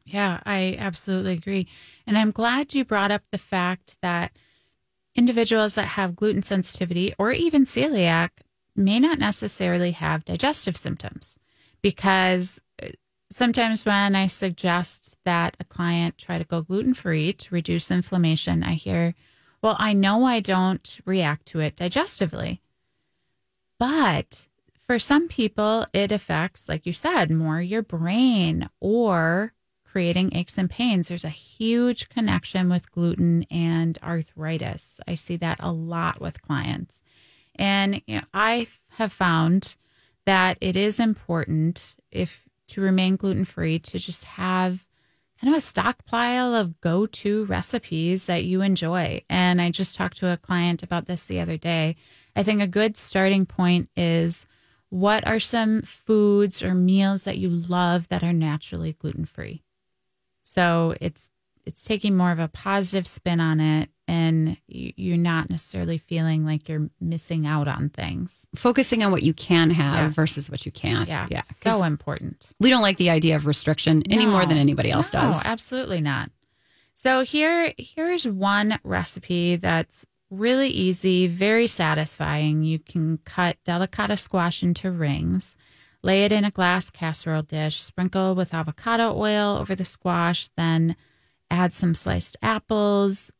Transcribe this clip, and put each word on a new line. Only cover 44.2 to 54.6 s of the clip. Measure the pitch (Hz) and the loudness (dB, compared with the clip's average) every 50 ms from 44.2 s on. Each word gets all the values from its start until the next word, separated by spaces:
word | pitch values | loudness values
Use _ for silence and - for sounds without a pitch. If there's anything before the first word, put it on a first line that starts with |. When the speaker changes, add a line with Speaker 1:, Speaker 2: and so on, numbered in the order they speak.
| - | -14
Speaker 1:
have | - - - 180 185 185 185 185 185 180 190 - _ _ _ _ _ _ _ _ _ _ _ | -16 -10 -6 -4 -2 0 0 0 0 -2 -4 -8 _ _ _ _ _ _ _ _ _ _ _
kind | 233 269 311 | 0 2 2
of | |
a | 311 | 2
stockpile | - - - 185 190 233 247 - _ - 233 233 240 240 247 254 254 247 240 | 0 -2 -2 -2 -2 -2 -2 -4 _ -4 -2 -2 0 0 0 0 0 2 2
of | 226 196 170 165 - | 2 0 0 -4 -4
go-to | - 165 165 190 214 214 - - - 202 208 214 214 | -2 0 0 0 0 -2 -4 -4 -2 -2 0 0 -2
recipes | 196 185 190 180 - - 226 - - 170 160 165 170 185 185 - | -2 -2 -4 -4 -4 -6 -6 -6 -6 -4 -2 0 0 0 0 -2
that | - 175 170 - | -2 -2 -2 -2
you | 180 185 190 | 0 0 0
enjoy. | 196 196 190 170 165 160 175 180 160 - - - - - | 2 2 2 0 0 -2 -2 -2 -2 -2 -4 -8 -6 -2
And | 175 185 180 180 180 175 | 0 2 4 4 4 4
I | 175 175 | 2 0
just | 170 190 185 - - | 0 -2 -4 -4 -4
talked | - 185 180 - | -4 -4 -6 -4
to | - 190 180 175 | -4 -2 -2 -2
a | |
client | 170 - - 180 175 170 175 170 165 - | -2 -4 -2 -2 0 0 0 0 -2 -4
about | - 175 170 170 | -6 -6 -4 -4
this | - 180 175 - | -4 -6 -6 -6
the | - 185 175 | -6 -6 -4
other | 170 165 160 | -4 -4 -6
day. | 156 - 170 165 165 156 160 160 - _ _ - _ _ _ - | -4 -4 -2 -2 0 0 -2 -4 -6 _ _ -20 _ _ _ -4
I | 202 190 | -2 0
think | 214 214 202 | 0 0 0
a | 202 | 0
good | 185 180 202 214 220 214 | 0 0 0 0 0 0
starting | - - - - 196 190 190 196 196 185 | -4 -8 -4 0 2 2 4 4 2 2
point | - - - 180 175 175 175 - - _ | 0 0 0 2 4 4 2 0 -2 _
is, | 180 175 165 165 165 165 170 170 - - - _ _ | -2 0 2 2 2 2 0 -2 -6 -8 -14 _ _